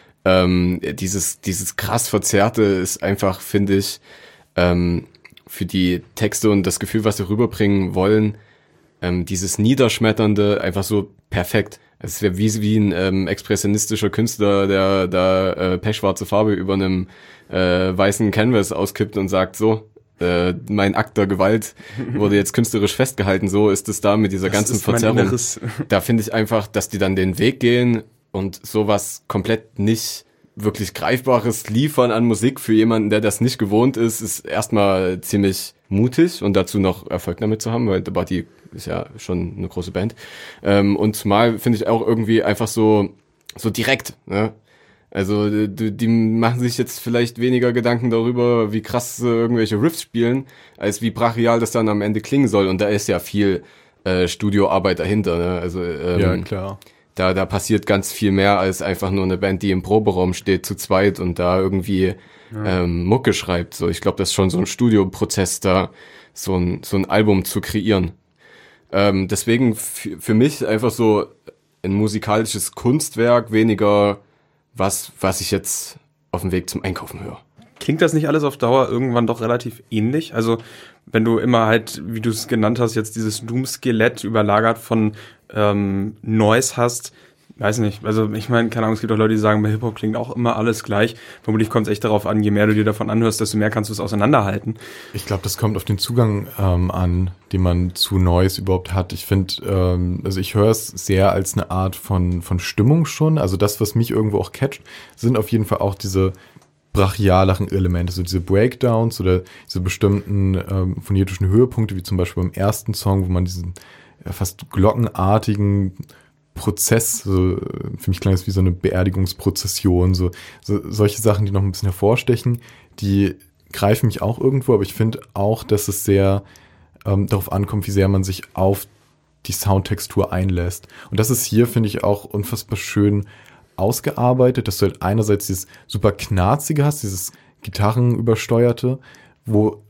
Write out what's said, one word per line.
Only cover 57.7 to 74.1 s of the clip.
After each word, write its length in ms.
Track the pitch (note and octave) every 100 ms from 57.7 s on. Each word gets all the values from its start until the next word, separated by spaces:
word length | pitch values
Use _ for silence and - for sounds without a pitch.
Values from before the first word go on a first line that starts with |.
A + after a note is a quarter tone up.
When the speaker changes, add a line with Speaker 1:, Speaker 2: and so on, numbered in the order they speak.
| G#2
Speaker 1:
ganz 260 | - G2 -
viel 220 | - G#2
mehr 260 | G2 G2 G2
als 220 | F#2+ F2+
einfach 300 | G2 F2+ G2
nur 140 | G2
eine 120 | F#2+ F2+
Band, 260 | F#2+ F#2+
die 80 | G2+
im 120 | F#2
Proberaum 500 | F#2 G#2+ G#2 F#2 F#2
steht, 320 | F2 - F#2
zu 120 | - G2
zweit 440 | - F#2+ G2+ F2+
und 180 | F2+ E2+
da 200 | F2 F#2
irgendwie, 540 | F#2+ F#2+ F2+ F#2+ F#2 G2 - - -
Speaker 2:
Ja. 320 | A2 G#2 F#2
Speaker 1:
ähm, 200 | F2 E2+
Mucke 300 | F2+ A#2+ A2+
schreibt. 400 | F#2+ - F2 F2
So, 160 | - E2+
ich 100 | D#2
glaub, 160 | G2+ F2+
das 140 | F#2
ist 40 |
schon 140 | - F#2+
so 80 | F2
ein 80 | F#2+
Studioprozess, 920 | - A#2+ G#2+ F#2+ - G#2 - F2+ -
da 300 | F#2+ F#2 F2+ - - - -
so 240 | - - F#2
ein, 240 | F2 F2+
so 120 | - G2
ein 80 | F#2+
Album 340 | G#2 G#2+ G2
zu 160 | F2+ G#2
kreieren. 520 | - G#2+ G2 G2 F2+ - _ _ - - - _ -
Ähm, 360 | F#2+ G2+ F#2+ F#2+
deswegen 440 | G#2 - A#2+ B2
f-, 360 | G#2+ - - G#2 D#2+
für 160 | -
mich 320 | A2 C#3+ D3 -
einfach 240 | A2 A#2
so 360 | A#2 A2 G#2 - _ - - _ _
ein 100 | F#2+
musikalisches 800 | G2+ G#2+ G#2 - G#2+ A2 G#2 -
Kunstwerk, 800 | - B2 D3+ - A2 A#2+ A#2+ A2+
weniger 640 | A2 A2+ G2+ G#2 G#2 G2+